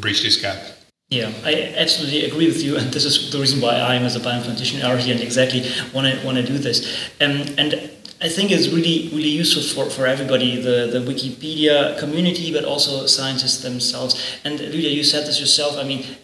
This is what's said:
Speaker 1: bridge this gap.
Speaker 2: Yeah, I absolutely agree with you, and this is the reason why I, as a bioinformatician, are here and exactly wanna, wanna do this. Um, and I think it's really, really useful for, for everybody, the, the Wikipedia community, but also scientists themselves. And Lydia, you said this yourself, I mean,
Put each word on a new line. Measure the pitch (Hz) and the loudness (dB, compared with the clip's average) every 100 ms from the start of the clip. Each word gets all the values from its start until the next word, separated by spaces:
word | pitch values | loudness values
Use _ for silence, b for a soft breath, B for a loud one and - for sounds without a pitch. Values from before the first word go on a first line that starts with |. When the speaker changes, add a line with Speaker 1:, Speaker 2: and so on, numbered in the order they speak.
Speaker 1:
bridge | 104 101 | -2 0
this | 95 - | 2 0
gap. | 101 92 - - _ _ - | 0 -6 -10 -18 _ _ -6
Speaker 2:
Yeah, | 123 110 107 | -4 -4 -4
I | 160 151 127 160 | -2 0 -2 -2
absolutely | 165 - 143 147 | 0 0 0 -2
agree | - 151 165 | -2 2 2
with | 165 | 2
you, | 139 139 | 0 0
and | 127 | 0
this | 143 | 0
is | 143 - - | 0 0 0
the | 143 | -2
reason | 131 135 | 0 2
why | 127 | 2
I, | 127 123 127 | 2 2 2
as | 123 117 | 0 -2
a | |
bioinformatician, | 123 120 120 110 127 139 | -2 -4 -4 -4 -4 -2
are | 127 127 | 0 2
here | 123 | 2
and | 117 | 0
exactly | 113 131 127 127 - B B | 0 2 2 2 -2 B B
wanna, | 131 135 127 | -2 0 0
wanna | 131 127 | -2 0
do | 123 139 | 0 0
this. | 131 120 B B B B | 0 -2 B B B B
Um, | 143 143 143 143 | 0 0 -2 0
and | 147 170 - - - - | 0 0 -6 -14 -18 -6
I | 170 | -4
think | 196 196 | 0 2
it's | 170 - | 4 4
really, | 165 165 160 - | 2 2 2 0
really | 151 151 | -2 0
useful | 151 170 156 | 2 2 2
for, | 139 - 131 | 0 -2 -2
for | - 131 | 0 0
everybody, | 135 131 131 127 120 | 2 2 2 2 0
the, | 127 120 120 | 2 2 2
the | 127 | 0
Wikipedia | 123 135 131 - 156 156 151 147 139 - | -2 -4 -4 -6 -6 2 4 4 4 0
community, | 147 160 180 - 165 | -2 0 0 0 -2
but | 151 | -2
also | - 143 139 135 | 0 0 0 0
scientists | 131 - 135 131 131 - | 2 2 2 -2 0 -2
themselves. | 131 123 - 127 127 - - - | -2 -2 -2 -2 -2 -2 -4 -8
And | 147 147 | -6 -6
Lydia, | 147 156 151 | -4 -2 0
you | 143 | 2
said | 147 151 - | 2 2 0
this | - | -2
yourself, | 135 - 147 143 | 2 2 0 -2
I | |
mean, | 139 135 - - | -4 -4 -6 -14